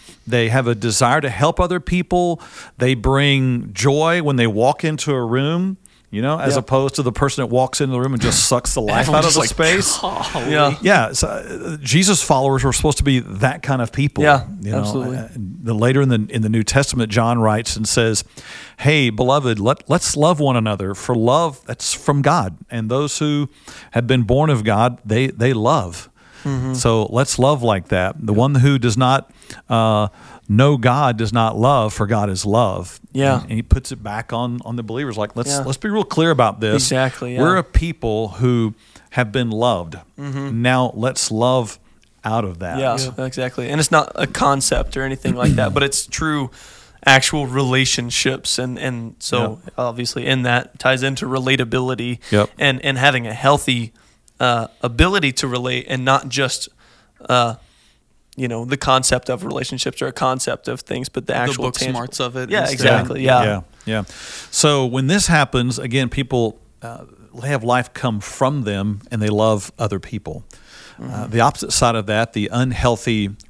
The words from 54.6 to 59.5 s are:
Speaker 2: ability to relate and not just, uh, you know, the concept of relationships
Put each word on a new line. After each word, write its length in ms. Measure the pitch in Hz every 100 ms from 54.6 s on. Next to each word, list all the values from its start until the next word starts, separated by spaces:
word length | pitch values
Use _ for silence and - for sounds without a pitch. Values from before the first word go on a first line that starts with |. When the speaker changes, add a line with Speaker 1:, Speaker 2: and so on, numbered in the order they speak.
| 113 -
Speaker 2:
ability 500 | 127 117 175 196 143
to 160 | 127 135
relate 380 | 123 123 127 -
and 160 | 131
not 240 | 127 135 135
just, 400 | 123 131 - - _ _ _ _ _ -
uh, 240 | 123 117 117 - _ _ _ _ _ _ -
you 120 | 127
know, 180 | 113 120
the 100 | 139
concept 520 | - 131 123 127 -
of 140 | 123
relationships 560 | 180